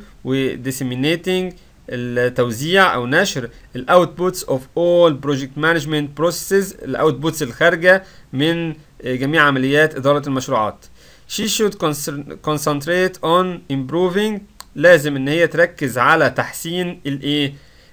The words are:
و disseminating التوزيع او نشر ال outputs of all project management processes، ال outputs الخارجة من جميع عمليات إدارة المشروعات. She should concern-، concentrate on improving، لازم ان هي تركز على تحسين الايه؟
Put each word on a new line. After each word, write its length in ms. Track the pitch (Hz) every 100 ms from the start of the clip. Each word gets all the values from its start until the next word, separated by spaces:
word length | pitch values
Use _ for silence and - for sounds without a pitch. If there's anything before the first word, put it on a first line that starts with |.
| - - 127
و 300 | 135 131 85
disseminating 960 | 127 127 131 123 143 170 185 185 185 - - - -
التوزيع 1040 | 123 123 120 123 123 123 110 151 190 185
او 120 | 120 120
نشر 440 | 151 196 143 117 - - 123
ال 100 | 131
outputs 480 | 180 165 - 180 180
of 200 | - 135 - -
all 500 | 175 175 170 131 135
project 320 | 135 135 147
management 640 | 156 165 147 151 143 143
processes، 600 | 170 165 - 196 196 -
ال 140 | - 131
outputs 440 | 156 131 160 160
الخارجة 640 | 131 113 165 175 180 190 190 - -
من 400 | 131 156 170 165 151 - -
جميع 400 | 123 127 135 160
عمليات 520 | 147 135 131 143 151 143
إدارة 320 | 131 143 143
المشروعات. 580 | 131 127 120 107 - - - - - -
She 180 | - 220
should 260 | - 214
concern-، 640 | 202 165 147 - 143 143 - -
concentrate 680 | 151 151 143 147 180 185 185
on 360 | 156 175 185 170 -
improving، 680 | 135 127 160 180 185 214 208 202 - - -
لازم 400 | 165 170 147 139
ان 120 | 135
هي 200 | 160 160
تركز 500 | 156 175 - 135 123
على 320 | 131 160 135
تحسين 720 | 131 120 - 165 180 175 180 143
الايه؟ 480 | 139 143 147 143 139 - - -